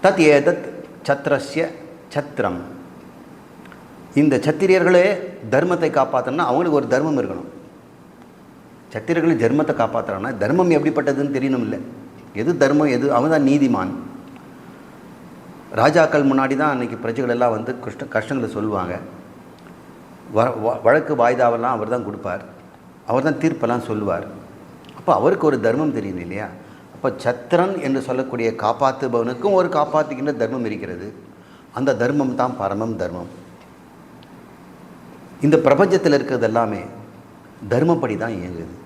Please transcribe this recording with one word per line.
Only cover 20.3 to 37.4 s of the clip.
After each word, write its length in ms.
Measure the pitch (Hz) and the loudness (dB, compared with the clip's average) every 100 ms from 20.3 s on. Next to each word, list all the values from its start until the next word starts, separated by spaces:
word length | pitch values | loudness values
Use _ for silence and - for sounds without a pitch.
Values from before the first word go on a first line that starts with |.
| 107 | 0
வ-, 180 | 123 120 | 0 0
வ-, 140 | 110 123 110 | -4 0 4
வழக்கு 260 | 151 156 139 | 4 2 0
வாய்தாவெல்லாம் 560 | 120 123 123 117 120 120 | 2 4 2 2 -2 -2
அவர் 160 | 107 | -2
தான் 120 | 123 101 | -4 -6
கொடுப்பார். 340 | 104 98 95 - - - - - - - | -8 -8 -8 -10 -20 -20 -20 -20 -20 -2
அவர் 180 | 123 143 | 0 0
தான் 140 | 147 | 0
தீர்ப்பெல்லாம் 440 | 160 139 117 120 - | -2 -2 -2 -2 -4
சொல்லுவார். 380 | 107 101 87 104 - - - - - - - | -4 -2 -4 -6 -16 -20 -20 -20 -20 -20 -10
அப்போ 120 | - 110 | 0 2
அவருக்கு 300 | 127 190 156 | 4 2 2
ஒரு 80 | 131 110 | 2 0
தர்மம் 300 | 120 156 117 | 0 -2 -2
தெரியணும் 260 | 98 90 87 | -6 -8 -8
இல்லையா? 220 | 95 107 - - - - | -8 -10 -14 -20 -20 -20
அப்போ 140 | - 135 123 | -6 -4 -2
சத்திரன் 500 | 127 123 - 175 185 190 143 | -4 -4 0 2 2 -2 -2
என்று 140 | 135 131 | -2 -2
சொல்லக்கூடிய 420 | 127 131 120 113 113 | -4 -4 -2 -2 0
காப்பாத்துபவனுக்கும் 920 | 104 120 139 131 135 117 113 123 202 190 | -2 2 0 0 -2 -2 -2 -2 2 2
ஒரு 100 | 170 151 | 2 0
காப்பாத்துகின்ற 540 | 147 156 147 131 143 123 | 0 0 -2 -4 -4 -2
தர்மம் 260 | 113 127 113 | -2 -2 -6
இருக்கிறது. 380 | 104 92 87 101 - - - - - - - | -6 -10 -10 -12 -16 -20 -20 -20 -20 -14 -4
அந்த 180 | 135 120 | -2 0
தர்மம் 360 | 120 147 131 120 | 0 0 -2 0
தான் 160 | 123 - | -2 -2
பரமம் 360 | 98 98 113 104 | -4 -2 -4 -4
தர்மம். 280 | 90 90 87 - - - - - - - - - - - - - - - - - - - - - 139 | -6 -6 -12 -16 -20 -20 -20 -20 -20 -20 -20 -20 -20 -20 -20 -20 -20 -20 -20 -20 -20 -20 -20 -2 4
இந்த 100 | 160 131 | 6 6
பிரபஞ்சத்தில் 500 | 139 190 180 170 143 | 6 6 4 4 2
இருக்கிறது 300 | 127 127 113 | 2 0 2
எல்லாமே 320 | 113 113 101 87 - - - - - | 2 0 -2 -8 -16 -20 -20 -20 -20